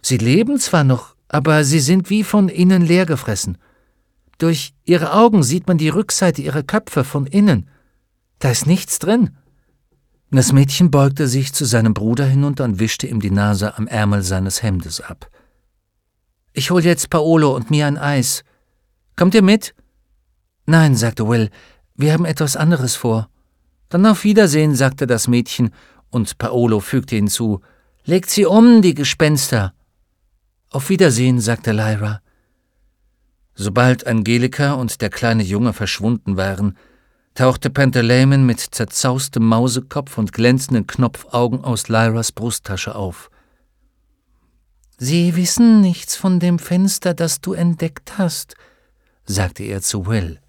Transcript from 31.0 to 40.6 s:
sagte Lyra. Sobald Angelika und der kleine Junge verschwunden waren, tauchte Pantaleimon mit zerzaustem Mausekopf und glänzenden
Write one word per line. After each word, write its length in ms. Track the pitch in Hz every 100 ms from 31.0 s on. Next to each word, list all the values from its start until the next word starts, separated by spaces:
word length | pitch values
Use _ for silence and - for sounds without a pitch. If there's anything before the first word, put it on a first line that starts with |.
| 180 117 127 123
sagte 320 | 110 117 -
Lyra. 480 | 107 110 107 104 104 _ _ _ _ _ _ _ _ _ _ _ _ _
Sobald 540 | - 101 104 127 123 -
Angelika 680 | 113 107 120 127 - 143 139
und 260 | 117 -
der 80 | 104
kleine 340 | - 117 113
Junge 300 | 92 101 120
verschwunden 640 | 98 101 - 104 120 - 95
waren, 400 | 95 95 101 - _ _ _ _ _ -
tauchte 340 | 131 127 135
Pantaleimon 760 | 139 135 127 117 127 135 139 127
mit 160 | 110
zerzaustem 840 | - - 113 - 135 131 135 120 113
Mausekopf 720 | 113 123 123 127 147 139 -
und 140 | 104
glänzenden 560 | - 120 135